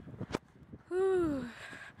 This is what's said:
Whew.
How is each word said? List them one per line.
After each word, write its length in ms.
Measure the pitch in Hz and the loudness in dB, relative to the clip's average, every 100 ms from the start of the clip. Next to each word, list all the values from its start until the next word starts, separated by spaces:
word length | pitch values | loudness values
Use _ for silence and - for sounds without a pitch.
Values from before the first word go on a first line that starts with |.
| - - - - - - - - - | -12 -8 -4 -4 -6 -20 -18 -16 -4
Whew. 580 | 359 381 370 339 277 247 226 - - - - | 2 4 6 4 2 -2 -8 -12 -12 -14 -12